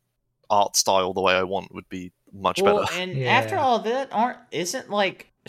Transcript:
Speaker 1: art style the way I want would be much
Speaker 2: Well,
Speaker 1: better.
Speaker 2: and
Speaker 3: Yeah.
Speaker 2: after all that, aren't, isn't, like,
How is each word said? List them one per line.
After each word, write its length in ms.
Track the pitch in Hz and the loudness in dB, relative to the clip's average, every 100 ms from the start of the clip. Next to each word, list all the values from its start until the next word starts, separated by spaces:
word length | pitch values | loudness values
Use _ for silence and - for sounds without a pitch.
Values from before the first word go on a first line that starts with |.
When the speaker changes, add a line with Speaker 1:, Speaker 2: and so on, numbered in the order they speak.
| _ _ _ _ - | _ _ _ _ 0
Speaker 1:
art 280 | 104 98 - | 2 2 0
style 360 | - 95 92 | 2 2 2
the 60 | 95 | 2
way 120 | 92 | 2
I 100 | 92 | 4
want 300 | 92 95 90 | 2 -4 -8
would 160 | 92 - | -14 -14
be 240 | 95 90 _ _ | -12 -14 _ _
much 300 | 98 95 92 | -4 -2 2
Speaker 2:
Well, 240 | 196 202 - | 2 2 0
Speaker 1:
better. 80 | 175 | -4
Speaker 2:
and 160 | 185 135 | -6 -4
Speaker 3:
Yeah. 140 | 127 226 | 0 0
Speaker 2:
after 180 | - 359 | 0 0
all 220 | 269 220 | 2 0
that, 280 | 208 254 269 | 0 -4 -4
aren't, 260 | 208 247 - - | -2 -2 -4 -10
isn't, 380 | 147 175 262 - | -6 -6 -6 -4
like, 380 | 208 190 - - _ | -2 -2 -4 -16 _